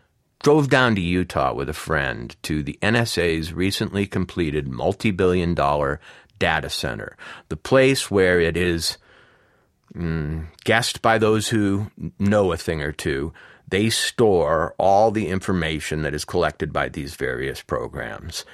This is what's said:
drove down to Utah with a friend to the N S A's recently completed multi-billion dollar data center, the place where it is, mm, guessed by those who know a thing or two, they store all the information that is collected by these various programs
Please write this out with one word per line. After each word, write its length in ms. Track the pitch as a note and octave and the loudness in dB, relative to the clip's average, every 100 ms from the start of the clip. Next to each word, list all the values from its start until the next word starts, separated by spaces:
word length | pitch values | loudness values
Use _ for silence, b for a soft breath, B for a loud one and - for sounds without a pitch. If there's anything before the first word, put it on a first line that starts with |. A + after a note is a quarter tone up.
| b _ _ _ | b _ _ _
drove 260 | C#3+ D3+ C#3 | 4 4 4
down 280 | C3+ B2 G2+ | 4 4 2
to 40 | |
Utah 520 | E2+ F2+ F2+ E2 C2+ | 2 0 0 0 0
with 140 | A#1+ C#2 | -2 -6
a 60 | |
friend 600 | D#2 - D#2 C2+ A1+ A#1 - | -6 -2 -2 0 -4 -10 -12
to 220 | - D#2 | -4 -4
the 120 | C#2+ - | -4 -2
N 140 | G2+ A#2 | 0 0
S 200 | A2+ F2 | 0 0
A's 360 | E2+ D#2+ D#2+ | 0 0 -4
recently 560 | E2 F#2+ - G#2+ G2 G2+ | -2 -2 -2 -4 -2 -2
completed 580 | G2 F2+ F#2 D#2+ D2 C#2 | -2 -4 -2 -2 -2 -4
multi-billion 880 | A#1+ D#2+ G2+ A2+ F#2 F#2 F#2 E2+ | -2 -2 0 0 2 2 2 0
dollar 460 | D#2+ C#2+ D2 C#2 D2 B B B - | 0 0 0 -2 -4 B B B -2
data 280 | F2 D#2+ D2+ | 0 0 -2
center, 480 | - C#2 G#1+ G1+ - B B B | -6 -6 -6 -10 -16 B B B
the 80 | D#2+ | -8
place 540 | - C3+ C3 C3+ - | 2 4 4 2 0
where 300 | G2 F#2 F2+ | 2 4 4
it 160 | E2 E2 | 2 2
is, 420 | F2+ E2+ - - b b b b b b b _ _ | 0 0 -2 -6 b b b b b b b _ _
mm, 520 | - E2+ D#2+ D2 D#2+ D#2+ - | -8 -4 -4 -4 -6 -10 -8
guessed 360 | - A2+ B2+ - | 0 0 0 0
by 160 | A#2 A2+ | 2 4
those 340 | A2 A2 - | 4 2 0
who 420 | A2+ G2+ G2 G#2 - E2 - | 0 2 0 -4 -10 -10 -2
know 320 | G2+ G#2 F#2 | 2 4 2
a 60 | E2 | 0
thing 260 | - D#2+ | -4 -4
or 80 | D2 | -4
two, 420 | D2+ E2 C#2 D#2+ - B B - | -6 -4 -4 -6 -10 B B -4
they 200 | F#2+ A2+ | 0 0
store 880 | - - - A2 F2 D2+ E2 E2+ - | 0 -2 2 4 4 4 2 0 0
all 320 | F#2 G2 A2+ | 2 4 4
the 160 | G#2+ E2+ | 2 -2
information 760 | F#2+ - F#2 D#2+ D#2 - D#2 | -4 -2 -2 -2 -4 -4 -4
that 100 | D2+ | -4
is 120 | D2 - | -4 -4
collected 460 | F2+ D#2 - D#2 | 0 0 -2 -4
by 160 | C#2+ C2+ | -2 -4
these 260 | D2+ C#2 | -6 -10
various 480 | - C2 B1 C2+ C2 | -6 -6 -4 -6 -8
programs 800 | - B1+ A#1+ B1 A#1 - E2 - - | -6 -6 -6 -8 -10 -12 -12 -12 -14